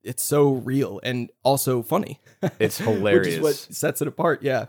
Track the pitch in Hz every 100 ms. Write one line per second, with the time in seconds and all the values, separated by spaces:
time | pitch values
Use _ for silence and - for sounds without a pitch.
0 | 110 - - 147 143 131 123 135 101 98
1 | 123 123 120 _ 131 139 135 123 113 180
2 | - - _ _ 190 - 107 - 113 104
3 | 101 98 92 82 147 - - - 151 -
4 | 147 - 165 139 139 127